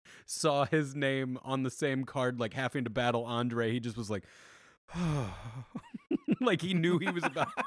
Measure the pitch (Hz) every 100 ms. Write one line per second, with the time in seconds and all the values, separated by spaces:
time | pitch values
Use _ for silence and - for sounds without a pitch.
0 | - - - - 160 143 139 156 139 139
1 | 139 135 131 127 - 135 131 - 147 135
2 | 131 139 127 123 113 135 127 143 120 110
3 | 123 120 117 117 120 117 113 120 117 113
4 | 104 104 - - - - - _ - 165
5 | 170 147 107 92 113 120 - - - -
6 | - - - 226 247 185 180 180 170 180
7 | 196 175 165 165 147 -